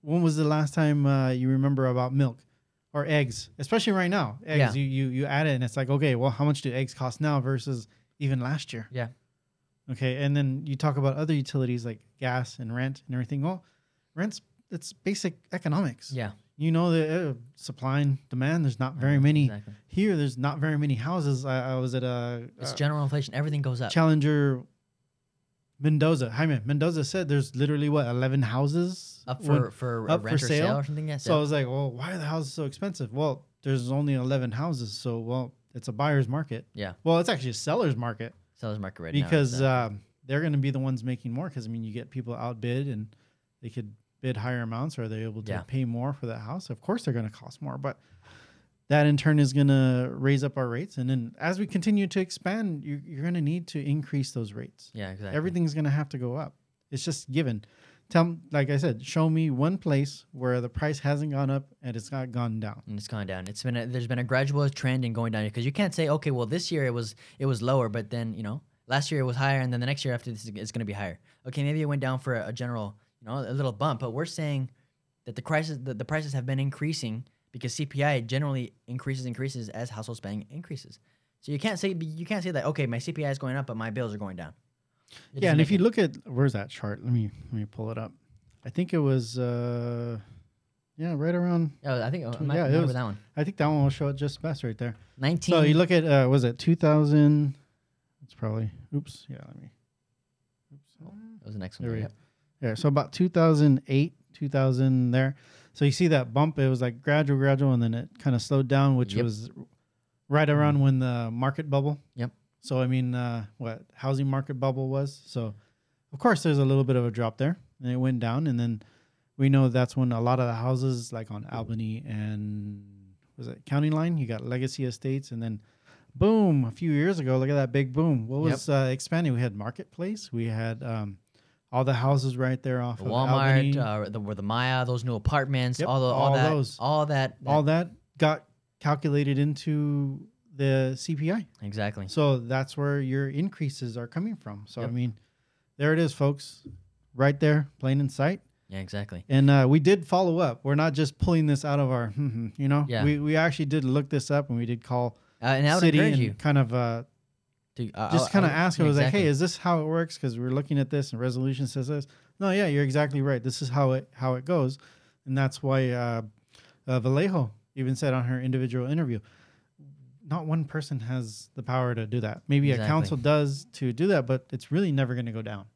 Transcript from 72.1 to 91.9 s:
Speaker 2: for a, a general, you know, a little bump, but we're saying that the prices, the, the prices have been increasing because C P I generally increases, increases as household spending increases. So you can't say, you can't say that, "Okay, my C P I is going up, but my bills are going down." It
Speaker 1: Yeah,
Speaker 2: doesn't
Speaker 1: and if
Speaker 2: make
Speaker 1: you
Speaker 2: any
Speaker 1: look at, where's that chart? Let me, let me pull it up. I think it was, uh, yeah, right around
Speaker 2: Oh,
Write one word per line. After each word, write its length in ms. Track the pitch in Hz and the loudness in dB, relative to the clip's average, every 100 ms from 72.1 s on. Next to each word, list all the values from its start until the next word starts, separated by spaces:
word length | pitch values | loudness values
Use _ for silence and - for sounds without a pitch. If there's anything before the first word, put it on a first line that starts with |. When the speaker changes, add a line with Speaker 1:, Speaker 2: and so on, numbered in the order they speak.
| 131 | -4
Speaker 2:
for 160 | 131 120 | -2 -4
a, 120 | - | -4
a 60 | |
general, 440 | 120 123 120 104 104 _ _ | -6 -6 -4 -6 -10 _ _
you 60 | 113 | -10
know, 120 | 131 | -8
a 120 | 117 | -4
little 220 | 131 139 | -2 -2
bump, 260 | 104 143 117 | -2 -2 -2
but 120 | 127 | -4
we're 120 | 117 160 | -6 -6
saying 440 | - 151 143 127 _ _ _ _ _ - | -4 -4 -2 -4 _ _ _ _ _ -14
that 100 | 107 | -12
the 60 | |
prices, 360 | 123 156 156 147 | -2 -2 -2 -8
the, 100 | 127 | -8
the 120 | 113 131 | -8 -4
prices 260 | 156 151 | -4 -4
have 140 | 135 123 | -4 -2
been 140 | 135 | -2
increasing 640 | 135 131 151 156 120 110 127 _ _ | -2 -2 -4 -4 -6 -8 -10 _ _
because 220 | 131 123 | -10 -8
C 120 | - 143 | -6 -6
P 180 | 139 | 0
I 180 | 143 139 | 0 0
generally 500 | 117 131 147 135 120 _ _ | -2 -2 -2 -4 -6 _ _
increases, 380 | 127 - 131 127 | -10 -6 -6 -6
increases 420 | 117 135 131 110 | -6 -6 -6 -10
as 200 | - 120 | -8 -10
household 260 | 110 113 117 | -10 -12 -10
spending 280 | 98 104 - | -8 -10 -10
increases. 500 | 147 175 143 - - _ _ _ _ | -14 -12 -14 -16 -20 _ _ _ _
So 100 | - | -8
you 80 | 143 | -4
can't 200 | 208 190 | -4 -2
say, 140 | 196 180 | -4 -4
you 260 | 160 156 170 | -8 -8 -6
can't 180 | 214 | -4
say 80 | 180 | -2
that, 120 | 156 - | -2 -2
"Okay, 180 | 147 135 | -2 -2
my 140 | 120 | -4
C 120 | 135 | -6
P 140 | 151 147 | -6 -4
I 60 | |
is 60 | 139 | -4
going 180 | 131 131 | -4 -4
up, 80 | 135 | -6
but 80 | 113 | -6
my 140 | 113 | -6
bills 240 | 110 117 104 | -4 -4 -6
are 20 | |
going 200 | 101 92 | -10 -10
down." 160 | 78 - _ _ _ _ _ | -14 -16 _ _ _ _ _
It 60 | - - 139 | -20 -16 -2
Speaker 1:
Yeah, 40 | |
Speaker 2:
doesn't 120 | 180 | 4
Speaker 1:
and 80 | 151 | 4
if 60 | 151 | 6
Speaker 2:
make 40 | |
Speaker 1:
you 40 | 196 | 6
Speaker 2:
any 60 | 208 | 4
Speaker 1:
look 120 | 233 | 4
at, 200 | 175 - - | 0 0 -6
where's 220 | 123 139 | 2 2
that 180 | 107 101 | 2 -6
chart? 320 | - 104 104 | -8 -8 -6
Let 120 | 117 | 0
me, 180 | 123 107 - - | 0 0 -6 -10
let 80 | |
me 120 | 110 104 | -8 -8
pull 240 | 117 110 | -8 -8
it 60 | 113 | -8
up. 140 | 110 - _ - _ _ - | -10 -14 _ -20 _ _ -10
I 40 | |
think 240 | - 175 | -4 -2
it 40 | 170 | 0
was, 420 | 143 131 113 120 | 2 2 0 -4
uh, 800 | 123 120 120 120 120 120 120 113 104 - _ _ _ _ _ - | -2 -2 -2 -4 -4 -6 -6 -8 -12 -20 _ _ _ _ _ -10
yeah, 160 | 165 156 | -6 -2
right 180 | 156 | 0
around 380 | 175 175 170 160 139 | 0 2 2 0 -4
Speaker 2:
Oh, 160 | 139 | -4